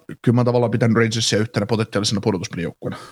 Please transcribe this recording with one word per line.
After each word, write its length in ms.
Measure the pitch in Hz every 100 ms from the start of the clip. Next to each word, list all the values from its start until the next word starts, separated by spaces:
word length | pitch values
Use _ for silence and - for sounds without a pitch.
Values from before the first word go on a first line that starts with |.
| - -
kyllä 140 | - 120
mä 80 |
tavallaan 280 | 120 123 117
pitänyt 260 | 113 120 110
Rangersia 420 | 113 113 113 104
yhtenä 260 | 110 113 101
potentiaalisena 560 | 110 110 101 98 101
pudotuspelijoukkueena. 760 | 110 95 - 87 82 - - - -